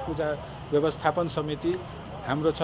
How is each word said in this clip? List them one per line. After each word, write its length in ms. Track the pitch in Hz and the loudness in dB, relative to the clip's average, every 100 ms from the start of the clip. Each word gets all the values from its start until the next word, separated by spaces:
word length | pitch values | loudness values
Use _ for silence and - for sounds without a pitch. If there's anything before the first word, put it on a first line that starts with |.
| - | -4
पूजा 220 | 151 151 143 - - - | -2 -2 -2 -6 -12 0
व्यवस्थापन 580 | 147 151 143 160 165 170 | 4 4 4 2 2 2
समिति 440 | 160 151 147 170 180 - - - - - | 0 -2 0 0 0 -4 -12 -12 -8 -2
हाम्रो 220 | 143 156 | 2 2
छ, 100 | - | 2